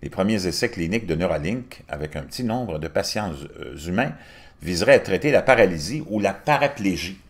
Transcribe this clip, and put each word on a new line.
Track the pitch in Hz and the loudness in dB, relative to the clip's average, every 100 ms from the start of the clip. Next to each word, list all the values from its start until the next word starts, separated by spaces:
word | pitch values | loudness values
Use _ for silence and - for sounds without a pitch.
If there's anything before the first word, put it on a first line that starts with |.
Les | 73 | -10
premiers | 71 95 110 90 | -2 0 2 0
essais | 80 120 | 0 -2
cliniques | - 82 110 - | -2 -2 -2 -2
de | 80 | -2
Neuralink, | 90 80 76 120 123 - - | 0 0 -2 -6 -8 -18 -12
avec | 76 76 78 | -8 -8 -8
un | |
petit | 69 - | -10 -6
nombre | 123 117 123 78 | -4 -2 -4 -6
de | 78 | -4
patients, | - 98 - 104 71 73 - | -2 -2 -2 -4 -6 -12 -12
euh, | 67 71 80 | -12 -10 -4
humains, | 92 143 151 - - - - | -2 -2 -4 -16 -20 -20 -14
viseraient | 156 175 214 123 | -6 0 6 6
à | |
traiter | - 95 151 | 6 0 4
la | 123 | 2
paralysie | - 123 101 85 76 147 82 | 6 6 6 4 -6 -6 -4
ou | 107 | 0
la | 101 | 0
paraplégie | 95 - 143 143 - 98 87 85 95 - | -2 0 2 2 0 -2 -2 -4 -12 -20